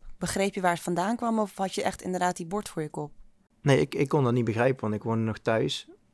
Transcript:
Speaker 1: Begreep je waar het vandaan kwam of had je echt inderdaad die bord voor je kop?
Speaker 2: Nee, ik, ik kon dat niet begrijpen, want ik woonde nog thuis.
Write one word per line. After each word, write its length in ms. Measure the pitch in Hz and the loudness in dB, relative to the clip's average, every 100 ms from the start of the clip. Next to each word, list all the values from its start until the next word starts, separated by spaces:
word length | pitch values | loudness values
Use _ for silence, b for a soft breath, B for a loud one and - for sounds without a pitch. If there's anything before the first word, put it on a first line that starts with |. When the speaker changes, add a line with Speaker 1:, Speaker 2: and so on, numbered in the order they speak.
| - - | -14 -8
Speaker 1:
Begreep 360 | 180 190 196 | -4 0 0
je 80 | 196 | 2
waar 120 | 185 | 0
het 80 | 170 | 0
vandaan 340 | - 175 190 233 | 0 0 0 0
kwam 240 | 240 226 | 0 0
of 180 | 208 - | -2 -2
had 180 | 190 - | -4 -2
je 80 | |
echt 180 | - - | -4 -4
inderdaad 360 | 185 180 180 180 | -4 0 0 -2
die 80 | 170 | -4
bord 240 | 208 - | -6 -6
voor 120 | - | -6
je 80 | 151 | -6
kop? 220 | - 147 - - _ _ _ | -6 -10 -12 -20 _ _ _
Speaker 2:
Nee, 180 | 143 139 | 4 4
ik, 160 | 147 - | 4 0
ik 120 | 147 | 2
kon 140 | 151 | 2
dat 100 | 127 | 4
niet 120 | 123 117 | 2 2
begrijpen, 360 | 110 127 135 | 2 2 2
want 120 | 110 | -2
ik 100 | 107 | -2
woonde 200 | 117 113 | -2 0
nog 140 | 110 104 | 0 -2
thuis. 500 | - 113 139 - - 349 _ | 0 2 0 -4 -10 -20 _